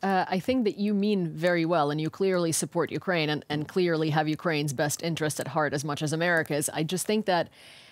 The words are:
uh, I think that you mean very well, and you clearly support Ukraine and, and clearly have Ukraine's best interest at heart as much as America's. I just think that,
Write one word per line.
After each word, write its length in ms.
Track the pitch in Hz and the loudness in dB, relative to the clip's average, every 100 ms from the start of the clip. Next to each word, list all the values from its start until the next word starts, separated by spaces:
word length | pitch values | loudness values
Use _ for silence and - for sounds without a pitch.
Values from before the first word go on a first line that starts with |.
uh, 220 | 196 185 - | 0 2 2
I 100 | 185 | 0
think 260 | - 254 | 0 0
that 140 | 208 190 | 0 0
you 160 | 202 | 0
mean 340 | 202 208 196 165 | 2 2 0 -2
very 360 | 156 175 175 | 0 2 2
well, 260 | 160 170 147 | 2 2 2
and 100 | 151 | 0
you 80 | 156 | -2
clearly 440 | - 196 180 170 | 0 0 2 0
support 380 | 151 147 175 156 | 0 -2 -2 -2
Ukraine 380 | 151 - 175 151 | -2 0 0 0
and, 160 | 147 - | -2 -4
and 180 | 151 151 | -6 -2
clearly 440 | 190 175 160 160 | 0 2 2 2
have 180 | 156 156 | 0 0
Ukraine's 440 | 151 175 151 147 | 0 0 0 0
best 300 | 131 147 - | 0 -2 -2
interest 380 | 170 151 151 - | -4 -2 -2 -2
at 80 | 131 | -4
heart 240 | 156 147 | 0 0
as 120 | 139 | 0
much 180 | 147 143 | -4 -4
as 100 | 151 | -2
America's. 580 | 160 175 165 - 147 147 | 0 2 2 2 -2 -2
I 120 | 147 | -2
just 200 | 156 180 | -2 -2
think 220 | - 214 208 | 0 0 2
that, 220 | 175 151 - - - - | 0 0 -8 -20 -20 -20